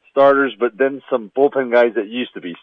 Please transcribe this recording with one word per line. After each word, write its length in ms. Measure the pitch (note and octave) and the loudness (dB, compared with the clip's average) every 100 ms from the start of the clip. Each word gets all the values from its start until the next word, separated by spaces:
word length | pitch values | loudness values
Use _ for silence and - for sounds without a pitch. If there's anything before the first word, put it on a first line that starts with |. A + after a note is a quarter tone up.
| _ | _
starters, 440 | - C#3 C#3 C#3 G#2 | 2 4 4 0 -2
but 160 | A#2 G#2+ | -4 -2
then 240 | C3+ C#3 - | -2 -4 -6
some 200 | C3 G#2 - | -6 -4 0
bullpen 340 | C#3 C#3 B2+ | 0 0 0
guys 200 | A#2+ A#2+ G#2+ | 2 2 0
that 120 | G#2 | -6
used 260 | A#2+ A#2+ | -8 -10
to 80 | F#2+ | -10
be 140 | F2 E2 | -14 -12